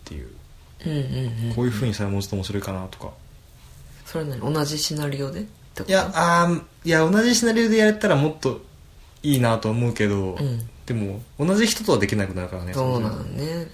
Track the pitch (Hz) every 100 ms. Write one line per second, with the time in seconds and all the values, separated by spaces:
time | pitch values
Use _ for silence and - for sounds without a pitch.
0 | - 73 - - - - - - 165 151
1 | 131 131 127 113 117 117 123 107 123 101
2 | 101 98 98 101 92 101 98 95 92 -
3 | - - - - - - - - - -
4 | - 165 151 127 110 156 147 151 - 151
5 | 147 139 135 170 214 - - - - 190
6 | 185 170 170 170 170 165 - - 165 160
7 | 160 202 233 240 233 220 226 220 214 214
8 | 208 147 151 151 135 - - - - -
9 | - - 147 135 120 113 107 113 120 -
10 | 104 101 95 92 139 120 117 - - 120
11 | 101 101 120 - 156 202 226 - 208 131
12 | 101 104 95 90 90 92 87 135 131 127
13 | 110 107 - - 151 170 165